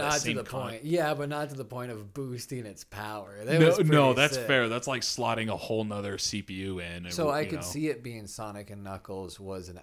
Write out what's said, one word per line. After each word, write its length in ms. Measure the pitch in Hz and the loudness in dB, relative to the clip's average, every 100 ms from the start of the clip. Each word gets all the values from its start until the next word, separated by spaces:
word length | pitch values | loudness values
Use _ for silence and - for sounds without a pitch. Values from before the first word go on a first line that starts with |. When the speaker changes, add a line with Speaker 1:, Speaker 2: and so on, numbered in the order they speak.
Speaker 1:
not 60 | 147 | 2
Speaker 2:
that 20 | 147 | 2
Speaker 1:
to 40 | |
Speaker 2:
same 160 | 139 107 | 0 -2
Speaker 1:
the 60 | |
Speaker 2:
con- 260 | 98 131 123 | -4 -6 -6
Speaker 1:
point. 140 | 113 | -6
Yeah, 300 | 143 175 151 | -2 0 2
but 140 | 147 147 | 0 -2
not 180 | 147 147 | -4 -6
to 40 | |
the 100 | 135 | -8
point 260 | 117 127 123 | -10 -8 -8
of 200 | 110 101 | -8 -10
boosting 540 | 98 135 123 - 127 110 | -8 -6 -8 -8 -8 -8
its 180 | 92 | -14
power. 580 | - 107 107 107 98 101 | -14 -10 -8 -8 -10 -8
That 140 | 110 160 | 2 8
Speaker 2:
No, 60 | 160 | 8
Speaker 1:
was 100 | 180 | 8
Speaker 2:
no, 60 | |
Speaker 1:
pretty 300 | 165 151 135 123 | 6 8 8 8
Speaker 2:
that's 180 | 147 135 | 4 4
Speaker 1:
sick. 100 | 117 | 4
Speaker 2:
fair. 220 | 135 117 | 4 4
That's 180 | 117 123 | 2 -2
like 140 | 127 | -2
slotting 460 | - - 117 113 110 | -2 0 0 0 0
a 80 | 92 | -4
whole 280 | - 110 | 0 0
nother 340 | 107 104 101 95 | 0 -2 -4 -4
C 240 | - 104 | -2 -4
P 100 | 98 | -6
U 260 | 95 95 92 | -6 -4 -4
in. 260 | 85 87 87 | -6 -8 -6
And, 60 | |
Speaker 1:
So 140 | 175 156 | 0 2
I 120 | 143 | 2
Speaker 2:
you 40 | 156 | 0
Speaker 1:
could 100 | 160 | -4
Speaker 2:
know. 40 | |
Speaker 1:
see 240 | - 147 156 | -6 -2 -2
it 140 | 120 | -2
being 240 | 120 113 101 | -6 -10 -10
Sonic 420 | - 107 101 104 | -10 -10 -10 -12
and 140 | 101 | -12
Knuckles 560 | 98 95 - 95 92 - | -10 -10 -8 -10 -8 -10
was 280 | 95 95 87 | -10 -8 -10
an 100 | 87 | -14